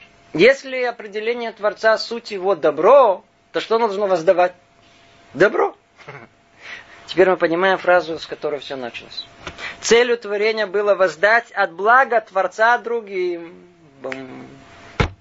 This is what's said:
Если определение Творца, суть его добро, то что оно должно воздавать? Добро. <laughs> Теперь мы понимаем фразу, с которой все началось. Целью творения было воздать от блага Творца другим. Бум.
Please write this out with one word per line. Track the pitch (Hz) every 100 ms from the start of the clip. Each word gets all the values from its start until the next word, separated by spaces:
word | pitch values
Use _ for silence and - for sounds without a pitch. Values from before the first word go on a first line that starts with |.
| - _ _
Если | 160 214 269 269 254
определение | 247 240 214 208 220 240 226
Творца, | - 202 - 220 220
суть | - 233 -
его | 202 185
добро, | 175 156 147 180 285 240 190 _ _ _
то | 165
что | - 226
оно | 233
должно | 196 202
воздавать? | 180 165 175 180 - _ _ _ _ _ _ _
Добро. | 131 208 359 392 - _ _ -
<laughs> | 135 117 _ _ _ - - - - -
Теперь | 160 185
мы | 175
понимаем | 170 165 190 180
фразу, | 175 180 156 156
с | -
которой | 151 151 143
все | - 135
началось. | 123 - 113 - - - - - - -
Целью | - 233 247 240
творения | 208 202 214 220 202
было | 190 208
воздать | 185 185 156 202 233 -
от | 190 190
блага | 165 208 254 247 233
Творца | 220 190 180 - 226 240
другим. | 220 240 202 190 180 170 170 180 175 _ 151 135
Бум. | 131 131 131 131 131 135 131 - - - - -